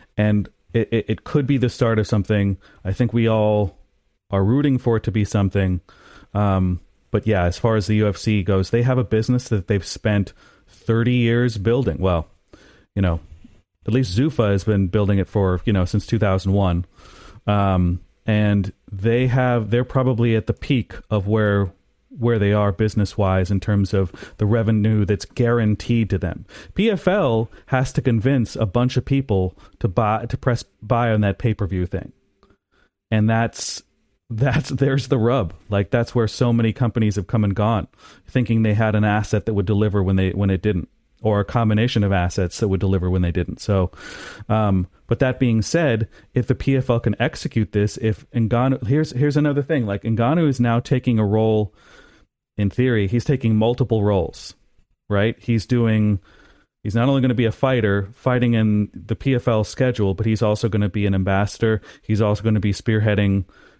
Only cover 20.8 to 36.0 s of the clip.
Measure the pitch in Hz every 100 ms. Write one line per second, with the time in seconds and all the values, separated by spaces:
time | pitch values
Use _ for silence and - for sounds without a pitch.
20.8 | - - - 107 98 110 107 101 95 -
21.8 | _ _ _ 202 117 113 101 104 101 98
22.8 | 110 - 101 - 98 95 90 98 - 101
23.8 | 98 98 92 - - - 104 117 107 110
24.8 | 107 107 101 101 - - 120 120 110 104
25.8 | - 117 107 95 85 - - - - -
26.8 | 220 196 - 202 147 113 113 - - 131
27.8 | 131 - 127 113 117 139 110 - 107 120
28.8 | 123 127 - 139 135 98 92 - - -
29.8 | 98 90 107 110 117 - - 117 - _
30.8 | 107 120 120 107 104 95 117 107 95 92
31.8 | 87 87 - - _ _ _ _ _ _
32.8 | _ _ - 110 110 113 113 - - -
33.8 | - _ _ _ - 113 135 120 - 131
34.8 | 131 135 - 131 113 131 85 - - 101
35.8 | 98 120